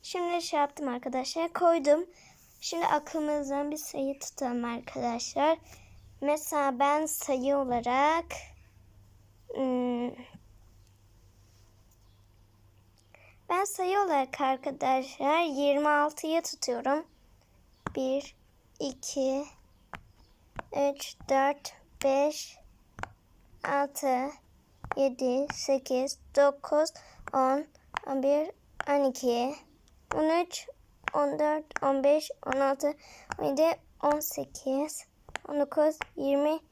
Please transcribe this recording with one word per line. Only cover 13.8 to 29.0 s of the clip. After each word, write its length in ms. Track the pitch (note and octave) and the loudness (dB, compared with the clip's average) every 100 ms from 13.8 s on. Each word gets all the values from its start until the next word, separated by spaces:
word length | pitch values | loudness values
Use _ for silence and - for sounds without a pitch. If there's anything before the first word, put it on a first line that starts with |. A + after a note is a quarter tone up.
| F4+ G4 | 0 2
olarak 420 | G4 C#4+ C4 - | 2 2 0 -2
arkadaşlar 1000 | C4 C4 C#4 C4+ C4 C4 C4 - C4+ D#4+ | 0 0 -4 -2 0 0 -2 -2 2 2
yirmi 480 | E4+ C4+ C#4+ C#4+ D4 | 2 2 2 4 4
altıyı 520 | D4 D4+ D4+ D#4+ E4 | 4 2 -2 0 0
tutuyorum. 640 | E4 - - A#3+ C4 D4 E4 _ _ _ _ _ _ _ - - | -2 -6 -4 -2 0 0 -2 _ _ _ _ _ _ _ -8 -4
Bir, 400 | C4 C4+ C#4 - _ _ _ _ | -2 -2 -4 -20 _ _ _ _
iki, 680 | C#4 B3+ - C#4+ C4 C4+ D4 - _ _ _ - - _ - _ _ - - C#4+ | -8 -8 -6 -2 0 0 -6 -16 _ _ _ -20 -20 _ -20 _ _ -16 -8 0
üç, 400 | C#4+ C#4+ - - - | 0 -2 -12 -12 -2
dört, 440 | C4+ C#4 C#4+ - - _ - | 2 2 0 -10 -18 _ -2
beş, 560 | C#4 C4+ D4 D4+ - - - _ _ - - - _ _ - - | 0 2 2 -2 -12 -18 -20 _ _ -14 -14 -14 _ _ -20 -10
altı, 680 | - C#4 C#4+ C#4+ C#4 B3+ C4+ - _ _ _ _ - - | -2 0 -2 -2 0 0 -2 -8 _ _ _ _ -8 0
yedi, 520 | C4+ B3+ B3+ B3+ D4 | 0 2 0 0 -2
sekiz, 680 | - - C4+ - B3+ C4+ - - - | -4 0 0 2 0 0 -6 -2 4
dokuz, 540 | C#4+ C#4 - D4+ D#4 - - - - | 4 4 0 2 2 -2 -20 -18 -4
on, 320 | C4+ C4 C#4 D#4 _ _ - - | 2 2 2 -2 _ _ -10 -4
on 160 | C4+ | 0
bir, 280 | C4+ D4 D#4+ - _ - - | 2 2 0 -8 _ -10 0
on 200 | C#4+ | 2